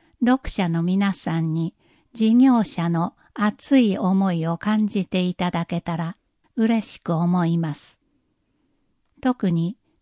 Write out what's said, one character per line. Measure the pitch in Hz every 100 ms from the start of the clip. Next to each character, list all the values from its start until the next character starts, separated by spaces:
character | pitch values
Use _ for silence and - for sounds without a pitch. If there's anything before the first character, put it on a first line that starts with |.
| _ _
読 | 233 262 -
者 | - 175
の | 165
皆 | 175 190 202
さ | 185 175 165
ん | 160
に | 160 165 - _ _ _
事 | - 220 240
業 | 262 240
者 | 208 - 170
の | 165 180 - _
熱 | - 208 - - 269
い | 220 185
思 | 185 190 190
い | 170 160
を | 170
感 | 208 214 208
じ | 202 180
て | 185
い | 180
た | 180 180
だ | 175 165
け | 170
た | - 165
ら | 165 - _ _ _
嬉 | - 220 226 -
し | -
く | -
思 | 165 170 180 165
い | 170
ま | 160
す。 | 147 - - _ _ _ _ _ _ _ _ _ _ _ _
特 | 262 247 190
に | 170 170 - _ _